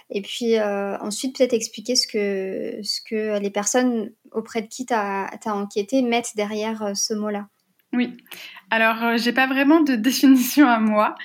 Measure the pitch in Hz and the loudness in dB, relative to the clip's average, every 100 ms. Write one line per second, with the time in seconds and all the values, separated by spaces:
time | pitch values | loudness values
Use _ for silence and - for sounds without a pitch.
0 | _ 208 196 - 233 220 208 202 202 - | _ -8 -8 -4 0 2 2 -2 -4 -6
1 | 208 208 262 254 254 226 226 - 208 247 | -6 -6 -6 0 2 2 -2 -8 -2 -2
2 | - 214 202 196 190 - - 233 196 - | 0 -2 -2 -2 -4 -6 -6 -8 -8 -8
3 | - 220 214 208 202 208 202 254 254 233 | -6 -4 -2 -2 -2 -2 0 2 2 0
4 | 214 - _ 220 220 226 220 - 247 226 | -4 -12 _ -10 -6 -8 -8 -10 -4 -2
5 | 202 196 190 220 226 202 202 - 202 269 | -2 -4 -6 -8 -6 -4 -4 -4 0 0
6 | 240 233 233 208 208 214 214 220 208 202 | 2 0 -2 -4 -4 -4 -4 -4 -4 -2
7 | - 214 214 208 202 _ _ _ _ 247 | -2 -2 -4 -6 -8 _ _ _ _ -4
8 | 240 - _ - - - _ 226 226 226 | -4 -6 _ -20 -18 -20 _ 2 2 2
9 | 233 233 240 247 262 269 277 330 285 240 | 0 0 0 0 0 2 4 4 4 2
10 | 233 247 277 262 240 285 262 226 220 214 | 0 4 6 6 6 6 6 6 4 2
11 | 226 - | 2 -2